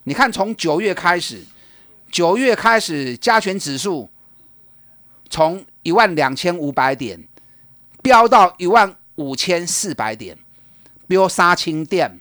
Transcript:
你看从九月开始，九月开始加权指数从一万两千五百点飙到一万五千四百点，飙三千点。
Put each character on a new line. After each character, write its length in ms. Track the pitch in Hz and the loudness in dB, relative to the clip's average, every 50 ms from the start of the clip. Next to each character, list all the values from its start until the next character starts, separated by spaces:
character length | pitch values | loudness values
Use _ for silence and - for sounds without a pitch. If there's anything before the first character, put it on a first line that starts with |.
| _ | _
你 80 | 131 147 | -8 -2
看 180 | 226 269 240 | 0 0 0
从 240 | - - 196 214 220 | 0 -2 -4 -4 -4
九 240 | - - 165 147 175 | -4 -2 -2 -2 0
月 120 | 220 202 - | -2 -2 -4
开 260 | - - 175 175 175 | -2 0 0 0 0
始， 240 | 156 - 127 95 82 - _ _ _ _ _ _ _ _ _ _ _ _ | -2 -8 -12 -14 -18 -20 _ _ _ _ _ _ _ _ _ _ _ _
九 260 | - 170 170 165 190 | -4 -2 0 0 2
月 180 | 240 269 254 220 | 2 2 0 0
开 240 | - - 226 226 220 | 2 2 2 2 2
始 380 | - - 160 143 139 127 120 | 0 -2 -6 -6 -6 -6 -8
加 240 | - - 240 220 220 | -4 -2 0 0 2
权 180 | 214 196 190 196 | 0 -2 -6 -6
指 200 | - 143 139 131 | -6 -8 -8 -6
数 320 | 131 202 175 143 107 - _ _ _ _ _ _ _ _ _ _ _ _ _ _ _ _ _ _ _ _ _ _ _ _ | -4 -4 -6 -6 -8 -12 _ _ _ _ _ _ _ _ _ _ _ _ _ _ _ _ _ _ _ _ _ _ _ _
从 340 | - 165 160 160 175 196 - _ _ _ _ | -2 0 0 0 0 -4 -10 _ _ _ _
一 80 | 165 170 | 0 2
万 220 | 226 226 202 165 | 4 2 2 2
两 220 | 151 139 131 135 | 0 0 -2 -2
千 180 | - - 175 175 | -2 -4 -4 -4
五 180 | 175 147 143 131 | -2 -6 -4 -2
百 220 | 143 131 135 139 | 0 0 0 -2
点 280 | - 139 107 92 82 80 _ _ _ _ _ _ _ _ _ _ _ _ _ _ _ _ | -2 -6 -10 -12 -14 -18 _ _ _ _ _ _ _ _ _ _ _ _ _ _ _ _
飙 240 | 254 247 226 233 | 4 6 6 6
到 260 | 226 254 226 190 175 - - | 6 6 6 6 4 2 -2
一 80 | 180 | -2
万 300 | 175 214 233 208 190 - _ _ _ _ | 2 4 4 4 2 0 _ _ _ _
五 220 | - 147 135 135 | -12 -10 -8 -6
千 280 | 131 - 180 180 170 175 | -6 -4 -2 -2 -2 -2
四 300 | 170 - - - 175 143 | -4 -6 -6 -6 -6 -6
百 220 | - 110 110 110 | -6 -6 -6 -6
点， 200 | 110 107 90 76 - _ _ _ _ _ _ _ _ _ _ _ _ _ | -8 -12 -16 -18 -20 _ _ _ _ _ _ _ _ _ _ _ _ _
飙 220 | - 185 190 190 180 | -2 2 2 2 2
三 280 | - - 180 175 175 | 2 2 2 2 2
千 300 | - - 170 156 156 160 | 2 -2 -4 -6 -6 -6
点。 320 | - 196 180 151 107 90 80 | -4 -2 -2 -2 -2 -4 -10